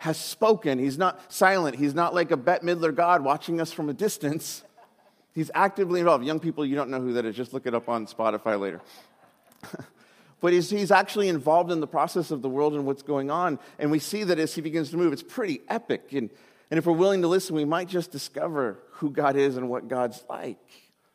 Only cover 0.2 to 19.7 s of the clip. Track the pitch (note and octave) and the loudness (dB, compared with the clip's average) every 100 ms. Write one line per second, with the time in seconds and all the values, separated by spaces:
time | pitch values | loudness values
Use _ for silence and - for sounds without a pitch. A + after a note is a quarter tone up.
0.2 | - - A3 A3 D#3 B2+ C#3 C3+ F#3 - | -6 0 4 4 2 0 0 0 0 -2
1.2 | - - F#3+ F#3+ D#3 B2 C#3+ C#3+ E3+ E3+ | -10 4 4 6 2 0 -2 2 0 2
2.2 | E3 D#3+ B2 F3+ E3+ F3 D#3+ D3 E3+ F3+ | 2 2 2 2 2 0 0 2 4 4
3.2 | C3+ D3+ - E3+ D#3+ - D3+ C#3 G#3 - | 4 0 0 -4 -4 -4 -6 -2 -2 -2
4.2 | D3 D#3 - - - _ - _ _ _ | -4 -4 -6 -12 -16 _ -20 _ _ _
5.2 | _ - D#3 - F#3+ G3 F#3 F3+ F3 C#3+ | _ -6 -4 2 0 2 0 2 4 4
6.2 | B2+ D#3 E3 D3+ C#3+ C#3+ B2+ C3 B2+ A#2+ | 2 -2 -2 -2 -2 -2 -2 -4 -2 -2
7.2 | A2+ G#2 B2 C3 C3 A#2 A#2 A#2 G#2+ - | -2 -4 -8 -6 -2 -2 -2 -4 -4 -2
8.2 | A2 G#2 A2+ G#2 G2 F2 - - - _ | 0 0 0 0 -2 -6 -14 -20 -20 _
9.2 | _ _ _ _ - - - _ _ _ | _ _ _ _ -18 -16 -16 _ _ _
10.2 | _ _ F3 F3+ E3+ G#3 F#3+ F#3+ G3 G#3 | _ _ 2 2 2 -2 4 4 4 0
11.2 | G3 D#3+ C3+ D#3+ F3 E3+ D3 D#3 D#3+ F#3 | 0 0 4 4 4 0 -2 0 0 0
12.2 | F3+ D3+ C3 C3 D3+ D3 C#3 C#3 - C#3+ | -4 -4 -4 0 0 0 -2 -4 -2 -2
13.2 | C3+ D#3+ F3+ C#3 - - D3 D#3 - G#3 | 0 0 0 -2 -8 -4 0 0 -2 -4
14.2 | G3+ E3+ D#3 - D#3 D#3 C#3+ D#3+ F3 C#3 | 0 0 0 -4 -4 -4 -4 0 0 0
15.2 | - - G#3 C3+ - A3+ - B2 - C#3 | -8 -6 -4 -6 -4 -6 -4 -6 -4 -6
16.2 | G#2+ - - _ _ D#3+ E3 E3 F#3+ G3 | -6 -10 -20 _ _ 0 2 4 4 4
17.2 | E3+ F#3 F#3 D#3 D3 E3 F3 F3+ E3 C#3+ | 2 2 0 -2 0 -2 -2 -4 -6 -10
18.2 | - - E3 D3+ B2 F#2+ - - D3+ C#3 | -12 -6 -4 -2 -2 -4 -14 -8 -4 0
19.2 | C#3+ C#3 C#3 B2+ B2+ | 2 4 2 0 -4